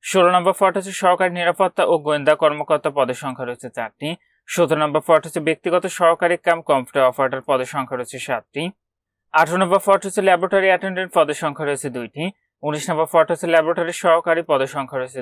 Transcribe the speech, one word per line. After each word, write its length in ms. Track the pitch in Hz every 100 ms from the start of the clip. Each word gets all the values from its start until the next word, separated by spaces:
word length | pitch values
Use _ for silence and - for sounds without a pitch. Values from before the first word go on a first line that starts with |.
ষোলো 260 | - 190 180
নম্বর 220 | 180 175 185
পদটি 200 | 190 180
হচ্ছে 160 | 190 190
সহকারী 300 | 190 180 185
নিরাপত্তা 500 | 175 175 175 - - 185
ও 20 | 165 147
গোয়েন্দা 280 | 147 143 151
কর্মকর্তা, 540 | 156 147 147 151 151 143
পদের 200 | 127 123
সংখ্যা 220 | 139 127 123
রয়েছে 200 | 123 123 -
চারটি। 340 | 113 _ 147 170 _ _ _
সতেরো 300 | - 160 151
নম্বর 200 | 151 147 -
পদটি 180 | 160 165
হচ্ছে 140 | 170 156
ব্যক্তিগত 360 | 156 - 175 185 -
সহকারী 380 | 170 170 175 175 -
কাম 140 | 165 160
কম্পিউটার 340 | 139 127 143 131
অপারেটর, 320 | 123 135 135 -
পদের 220 | 135 127
সংখ্যা 220 | - 127 127
রয়েছে 200 | 120 131
সাতটি। 440 | - 120 - 139 165 - _ _ _ _ _
আঠারো 240 | 156 160 180
নম্বর 180 | 185 190 202
পদটি 200 | 196 196
হচ্ছে 160 | 190 190
ল্যাবরেটরি 400 | 180 180 196 190
অ্যাটেন্ডেন্ট, 400 | 180 190 185 185
পদের 240 | - 147 147
সংখ্যা 240 | 160 139 151
রয়েছে 200 | 143 143
দুইটি। 340 | 123 113 - 170 - _ _
উনিশ 200 | 147 151 147
নম্বর 200 | 160 160
পদটি 200 | 170 160
হচ্ছে 140 | 170 175
ল্যাবরেটরি 400 | 165 160 170 170 175
সহকারী, 380 | 185 165 170 165 165
পদের 220 | 143 135
সংখ্যা 240 | 151 131 135
রয়েছে 220 | 127 131